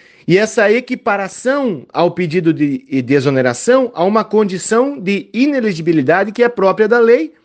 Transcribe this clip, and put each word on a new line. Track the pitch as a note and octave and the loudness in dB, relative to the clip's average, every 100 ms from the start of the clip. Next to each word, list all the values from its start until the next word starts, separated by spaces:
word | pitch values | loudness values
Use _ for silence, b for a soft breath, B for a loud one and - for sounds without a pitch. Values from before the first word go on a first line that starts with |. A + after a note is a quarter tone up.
| b b b | b b b
E | F3+ | 2
essa | G#3+ - G3+ | 2 2 2
equiparação | A#3 B3 B3 A#3 G3+ F#3+ - B3 C#4+ C4 D#3 - | 2 -2 -6 -2 -2 -4 -6 -4 -2 -2 -6 -6
ao | - E3+ | -2 0
pedido | E3+ F3 E3+ E3 | 0 -4 -2 0
de, | D3 D3 C3 - C3+ | 0 -2 -4 -4 -4
de | A#2 | 0
exoneração | C#3+ C3+ C3 B2+ A#2+ - C4 A#3+ | 0 2 0 0 0 2 2 0
a | - | -2
uma | F3+ A3 | 0 0
condição | G#3 G#3 G#3 F3+ - A3 C4+ C#4 | 0 0 0 -4 -2 0 -2 -4
de | F#3 G3+ - | -4 -4 -4
inelegibilidade | G#3+ C#4+ C#4 A3 E3 E3 D#3+ C3 F3 G3+ | -2 0 0 -2 -2 0 0 2 0 0
que | G#3+ | 0
é | A#3+ | -2
própria | A#3+ F#3+ F#3 G#3+ | 0 0 2 2
da | A#3+ | 2
lei. | A#3 B3 D#4 b | 4 4 0 b